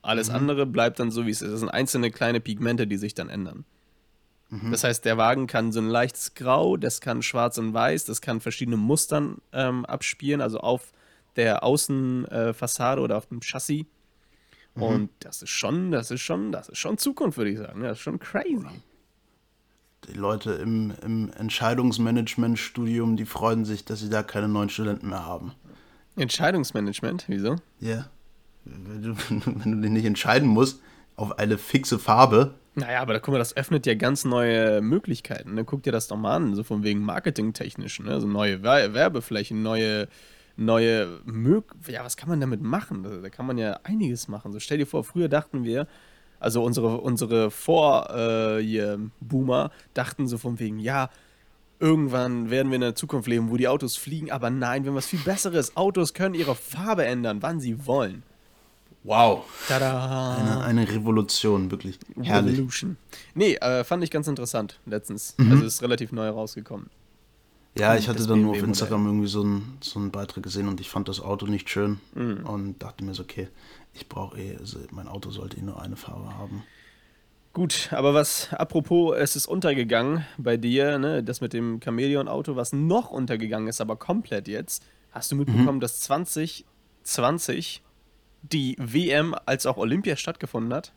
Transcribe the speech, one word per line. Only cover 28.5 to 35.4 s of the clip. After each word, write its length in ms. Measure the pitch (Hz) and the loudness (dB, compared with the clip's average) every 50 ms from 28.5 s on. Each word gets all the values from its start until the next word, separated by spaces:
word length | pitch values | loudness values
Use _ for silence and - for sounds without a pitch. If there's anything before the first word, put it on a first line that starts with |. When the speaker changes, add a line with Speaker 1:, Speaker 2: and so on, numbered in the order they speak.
| _ - - | _ -20 -20
Speaker 2:
Wenn 380 | - 65 90 92 98 107 107 | -18 -16 -14 -14 -12 -10 -8
du, 140 | 104 113 113 | -6 -6 -6
<laughs> 300 | 101 - - 113 - - | -6 -4 -2 -2 -2 0
wenn 260 | 131 - 110 110 110 | -2 -4 0 0 0
du 80 | 110 107 | 0 2
dich 100 | 107 104 | 2 2
nicht 140 | 110 110 110 | 2 4 4
entscheiden 440 | 110 101 - - 101 113 135 147 131 | 2 0 2 2 4 6 6 8 8
musst 320 | 107 110 131 131 135 - - - - - - _ _ | 8 8 6 4 2 -8 -20 -20 -20 -20 -20 _ _
auf 220 | - 107 104 - - | -6 -6 -6 -2 -2
eine 200 | 104 104 107 101 | 2 2 2 0
fixe 400 | - - - 135 135 - 123 110 | 0 2 2 2 2 2 -2 0
Farbe. 560 | - - 110 117 131 127 107 110 139 135 - - _ _ _ | 4 4 8 8 10 10 10 8 6 6 0 -12 _ _ _
Speaker 1:
Naja, 260 | - 131 117 127 123 | -4 -4 0 -2 -2
aber 140 | 123 113 110 | 0 0 -2
da, 60 | 107 | -2
guck 120 | - - | 0 0
mal, 60 | 135 131 | 2 2
das 180 | 117 - - | 2 0 -2
öffnet 300 | - 131 - 165 147 - | -4 -2 0 0 2 4
ja 80 | 127 113 | 2 2
ganz 300 | 107 - 127 139 139 - | 4 4 2 2 2 0
neue 580 | 131 123 123 120 117 113 113 113 110 107 104 | 2 2 4 4 4 4 6 6 6 4 4
Möglichkeiten, 720 | 107 110 143 202 - - 123 - - - - - | 4 4 2 2 2 0 -4 -4 -4 -10 -10 -10